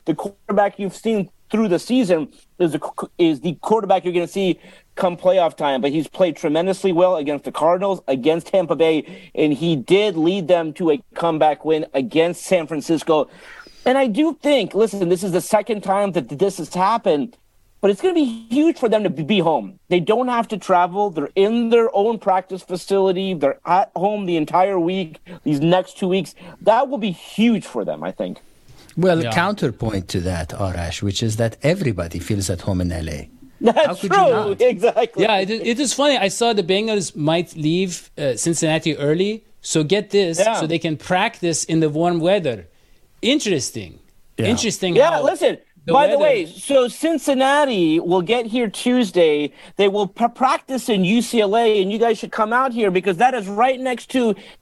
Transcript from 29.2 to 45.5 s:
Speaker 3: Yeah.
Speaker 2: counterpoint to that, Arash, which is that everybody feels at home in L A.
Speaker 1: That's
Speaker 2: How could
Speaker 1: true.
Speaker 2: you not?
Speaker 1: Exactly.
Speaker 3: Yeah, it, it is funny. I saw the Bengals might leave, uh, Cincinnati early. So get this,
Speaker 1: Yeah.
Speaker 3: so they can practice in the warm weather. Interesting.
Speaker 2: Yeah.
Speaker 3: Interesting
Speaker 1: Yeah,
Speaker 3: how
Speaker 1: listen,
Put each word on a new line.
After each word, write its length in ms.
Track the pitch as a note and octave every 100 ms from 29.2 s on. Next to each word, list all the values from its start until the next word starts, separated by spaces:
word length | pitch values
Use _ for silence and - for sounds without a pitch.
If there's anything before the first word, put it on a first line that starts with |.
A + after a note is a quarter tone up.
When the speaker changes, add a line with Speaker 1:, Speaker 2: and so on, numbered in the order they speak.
Speaker 3:
Yeah. 80 | A#2
Speaker 2:
counterpoint 800 | A2 F#3 G#3 D3 - A2+ G2 F2
to 120 | G2
that, 280 | F2 F2 E2 - G2
Arash, 360 | E2+ E2 -
which 200 | G2+ G2
is 140 | A2+ G#2+
that 220 | A2+ -
everybody 560 | C#3+ F#3+ D#3 F2+ E2+ E2+
feels 300 | - G#2+ F#2+
at 140 | F#2
home 180 | - F#2
in 100 | F2
L 200 | F2 D#2+
A. 180 | D2 - - - -
Speaker 1:
That's 260 | A3+ A#3 D4+
Speaker 2:
How 80 |
could 160 | - G3+
Speaker 1:
true. 120 | G4
Speaker 2:
you 60 | E4+
not? 300 | A3 G#3 G3
Speaker 1:
Exactly. 600 | B3 F3+ A3 G#3 C4 -
Speaker 3:
Yeah, 160 | G#3+ G3+
it, 120 | G3
it 280 | A3 A3+ A#3
is 120 | C4+
funny. 220 | - D4 B3
I 120 | F#3+
saw 240 | - A#3
the 80 | G#3
Bengals 520 | E3+ F#3+ A3 G#3+ D#3
might 400 | - D3+ E3 - E3
leave, 540 | D3+ F3 F#3+ E3 - -
uh, 180 | C#3+ A#2+
Cincinnati 600 | E3+ E3 D#3 D#3 E3 C#3
early. 480 | C#3+ D#3+ G3 G#3+ - -
So 220 | - E3
get 260 | D#3 G3+ -
this, 280 | G3+ F3+ E3
Speaker 1:
Yeah. 160 | G#3+ G#3
Speaker 3:
so 60 | D#3
they 120 | E3
can 180 | E3 D3+
practice 680 | - F3+ A3 - F3 D#3+
in 160 | - D#3+
the 100 | D#3
warm 300 | D3+ F3 F3
weather. 480 | D#3+ G3+ D3+ G#2+ E2 _ _ _ _ _
Interesting. 760 | G#3 D4 G#3+ D#3+ - A2+ F2+ - _ _ _ -
Speaker 2:
Yeah. 80 | F#3
Speaker 3:
Interesting 480 | A#3 A#3 - F#3 F#3
Speaker 1:
Yeah, 140 | D4
Speaker 3:
how 120 | -
Speaker 1:
listen, 340 | D4 F4 D4